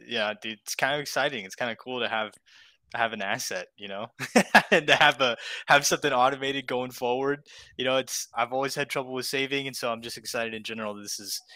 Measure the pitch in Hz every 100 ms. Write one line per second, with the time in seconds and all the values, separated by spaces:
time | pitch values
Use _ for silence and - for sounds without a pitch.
0 | 120 117 107 107 113 110 - - 135 147
1 | 139 143 143 127 95 - 123 113 127 123
2 | 110 110 104 - _ - - _ _ 117
3 | 113 110 98 120 - 92 90 - 101 98
4 | 113 - - 240 - 202 - 180 151 135
5 | 151 139 131 113 - - - 143 143 170
6 | 143 127 131 139 135 139 131 127 127 123
7 | 123 123 135 143 - - - - 127 131
8 | 131 - - 117 117 131 135 147 139 143
9 | 127 127 123 135 135 139 135 127 123 113
10 | 117 120 110 123 113 110 107 113 107 104
11 | 101 - 98 - -